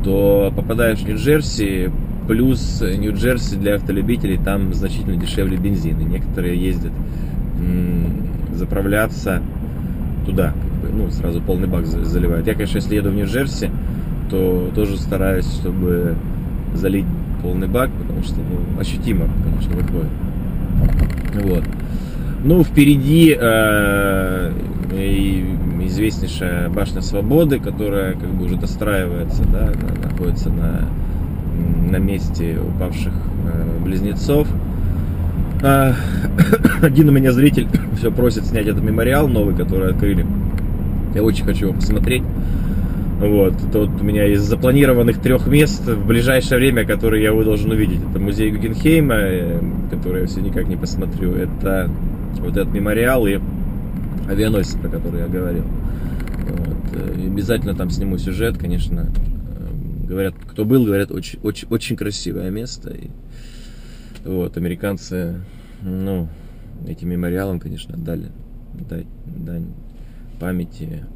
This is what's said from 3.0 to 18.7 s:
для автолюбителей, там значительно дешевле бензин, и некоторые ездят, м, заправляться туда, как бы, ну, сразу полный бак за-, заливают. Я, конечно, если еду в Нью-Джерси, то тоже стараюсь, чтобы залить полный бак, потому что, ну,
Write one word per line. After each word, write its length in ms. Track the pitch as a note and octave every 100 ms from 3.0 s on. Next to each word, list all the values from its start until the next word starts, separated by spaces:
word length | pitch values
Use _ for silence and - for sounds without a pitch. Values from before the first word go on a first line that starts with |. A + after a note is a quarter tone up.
| G#2 G#2+ B2 B2 - G2+
для 180 | G2+ G#2
автолюбителей, 640 | - G2 G#2+ A#2+ - F#2
там 360 | F#2+ G2 F#2+
значительно 440 | - F#2 - G2 F2
дешевле 400 | E2+ - F#2+ F#2
бензин, 420 | F#2+ G2 D#2+ D#2+
и 60 | D#2+
некоторые 500 | E2+ - - F2+ F2
ездят, 380 | F#2 F2 E2 - - - - - - -
м, 680 | F2+ F2+ F2 F2 E2+ - - - -
заправляться 880 | E2 F2 G2 G2 G#2 A2 - G2 F#2 - - - - - - - - -
туда, 280 | F#2 E2 - - -
как 100 | -
бы, 40 | -
ну, 140 | -
сразу 320 | - F2 E2
полный 260 | E2+ F2+ F2+
бак 180 | F2+ E2
за-, 200 | E2+ E2
заливают. 400 | F2 F2 E2+ E2
Я, 60 |
конечно, 240 | G#2 G2+ G2
если 180 | - G#2
еду 140 | G2+
в 60 | G2
Нью-Джерси, 560 | G2+ A#2+ C#3 - G2 - - - - - -
то 400 | F#2+ F#2 F2+ F2+ G#2+
тоже 220 | G#2 G2
стараюсь, 540 | - F#2+ F#2+ F#2 F2
чтобы 640 | - F#2 F#2 F2+ F2 F2 E2 - - - - - -
залить 300 | F#2+ G2 F2+ - - -
полный 260 | F2 F2+ F#2+
бак, 220 | A#2 C3
потому 320 | - - -
что, 120 | - -
ну, 440 | - - -